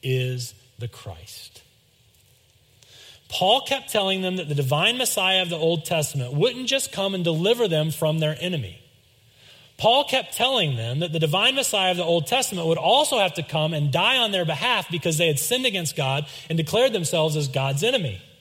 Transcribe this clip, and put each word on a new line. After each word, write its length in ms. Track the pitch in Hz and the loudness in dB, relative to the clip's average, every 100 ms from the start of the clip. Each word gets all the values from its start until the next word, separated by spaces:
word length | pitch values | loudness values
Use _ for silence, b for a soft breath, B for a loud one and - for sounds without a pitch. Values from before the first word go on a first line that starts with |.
is 500 | 131 131 127 127 120 - _ - | 0 0 0 -4 -10 -14 _ -12
the 100 | 113 | -12
Christ.'" 720 | - - 80 - - - - _ _ _ _ _ _ _ _ _ _ _ _ B B B B _ | -10 -16 -16 -16 -18 -18 -20 _ _ _ _ _ _ _ _ _ _ _ _ B B B B _
Paul 320 | - 185 233 | 0 4 4
kept 280 | - 262 - | 2 -4 0
telling 320 | 220 190 190 | 0 0 0
them 140 | 185 185 | -2 -4
that 140 | 151 | -2
the 60 | 143 | -2
divine 420 | 131 147 196 247 | 0 2 0 0
Messiah 440 | 247 - 185 190 | -2 0 2 2
of 80 | 180 | 0
the 80 | 165 | 0
Old 280 | 165 165 160 | 0 0 0
Testament 480 | 170 147 139 123 | -2 -2 -4 -4
wouldn't 340 | 143 220 247 247 | 0 0 0 -2
just 240 | 269 - | -2 -2
come 240 | - 196 190 | -4 -2 0
and 80 | |
deliver 440 | 170 160 185 240 220 | 0 0 2 2 2
them 220 | 160 156 | 2 0
from 300 | 147 160 160 | 0 0 0
their 160 | 151 151 | -2 -2
enemy. 400 | 175 170 101 82 - _ _ _ _ B B B B - | -4 -4 -6 -12 -20 _ _ _ _ B B B B 0
Paul 260 | 214 254 | 4 4
kept 320 | 277 254 - - | 2 -2 -2 -4
telling 400 | 247 254 165 123 | 0 2 0 0
them 240 | 113 131 | -2 -4
that 120 | 175 | -2
the 80 | 160 | 0
divine 360 | 156 175 233 262 | 0 2 2 0
Messiah 340 | 254 208 185 | 0 0 0
of 80 | 175 | 0
the 60 | |
Old 240 | 170 170 - | 2 0 2
Testament 400 | 262 247 185 165 | 0 0 -2 0
would 100 | 165 | 2
also 400 | 165 254 294 254 | 4 4 4 2
have 160 | 190 - | 2 0
to 80 | |
come 300 | 160 156 156 | -4 -2 0
and 180 | 160 147 | 0 0
die 260 | 147 202 262 | 2 2 2
on 140 | 226 | 2
their 140 | 196 165 | 0 -2
behalf 460 | 143 226 226 175 | -2 0 0 -2
because 260 | 170 175 156 | -4 -2 2
they 80 | 165 | 2
had 140 | 143 | 2
sinned 260 | - 247 254 | 0 0 0
against 300 | 190 165 - | -2 -4 -4
God 320 | 135 135 151 B B | -2 -2 -4 B B
and 80 | 165 | -2
declared 360 | 160 214 262 | 0 4 4
themselves 420 | 214 160 170 156 156 | 2 0 2 2 0
as 120 | 143 | -2
God's 340 | 131 135 139 | -2 -2 0
enemy. 380 | 214 262 156 92 - - | 0 0 -2 -6 -14 -20